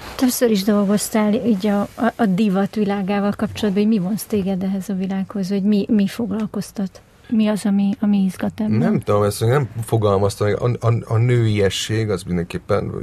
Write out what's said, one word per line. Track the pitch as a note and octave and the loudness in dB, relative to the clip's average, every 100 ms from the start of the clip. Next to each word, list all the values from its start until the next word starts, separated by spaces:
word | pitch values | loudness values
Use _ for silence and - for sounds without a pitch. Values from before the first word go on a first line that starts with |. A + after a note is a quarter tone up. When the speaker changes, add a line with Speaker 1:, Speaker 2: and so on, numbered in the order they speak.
| - - | -12 -2
Speaker 1:
Többször | B3+ - A#3+ | -2 2 0
is | G#3 | 2
dolgoztál | G3 G#3 G3 G#3 - A3 G#3 | 2 0 2 0 0 0 0
így | G3+ A3+ G3 G#3+ | 0 0 0 0
a, | G3+ | -2
a, | - - A#3 - | -2 -2 -2 0
a | A3+ | 0
divat | F3+ G#3+ F#3+ G3 G#3+ | 2 2 0 0 -2
világával | G3+ G3+ F#3 G3+ G3+ G3 | -2 -2 -2 -2 -2 -2
kapcsolatban, | G#3 - G#3 F#3+ | -4 -2 -2 2
hogy | G#3+ | 2
mi | A3+ | 2
vonz | F3 G#3+ | 0 -4
téged | - G#3 F#3+ F#3 | -4 -2 -2 -2
ehhez | F#3+ G3 F3+ | -2 -4 -4
a | |
világhoz, | F#3+ F#3+ F#3+ F#3+ G3+ F3+ | -4 -4 -4 -4 -4 -2
vagy | G3+ | 0
mi, | G3+ G3+ - | 2 2 2
mi | A3 G3 | 2 2
foglalkoztat? | - G3+ G#3 G#3+ G#3 - - G3 - - _ - | -2 -4 -4 -4 -6 -8 -6 -8 -8 -20 _ -2
Mi | A3 G#3+ | 2 2
az, | G#3 G#3 | 2 2
ami, | G3 G3+ - | 2 2 0
ami | G#3 G3+ | 2 2
izgat | F#3+ - G#3 - | 2 0 -6 -4
ebben? | G#3+ | 0
Speaker 2:
Nem | A#2 F3 F3 | 2 2 2
tudom, | - G#2 | 2 2
ezt | G#2 - | 2 2
még | A2+ | 2
nem | C#3+ A#2+ A#2 A2+ | 2 0 -4 -2
fogalmaztam | A2+ G#2 G2 G2+ - G#2 | 0 2 2 2 0 0
meg. | - | 0
A, | B2 A2+ A2+ | 0 0 0
a, | A2+ - | 0 0
a | A2+ | 2
nőiesség | B2 B2 A2 G#2 G2 - - A2 G#2+ | 4 4 4 2 2 0 -4 -2 -2
az | F2+ | -4
mindenképpen, | F#2 F2 E2+ F2+ - G2+ G#2 - | -2 -4 -4 -6 -2 -2 -2 -6